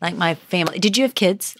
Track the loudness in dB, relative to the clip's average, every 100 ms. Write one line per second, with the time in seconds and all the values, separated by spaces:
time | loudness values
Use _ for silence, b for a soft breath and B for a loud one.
0 | -6 -2 -2 -2 -4 -2 -2 0 2 2
1 | 0 2 0 0 -6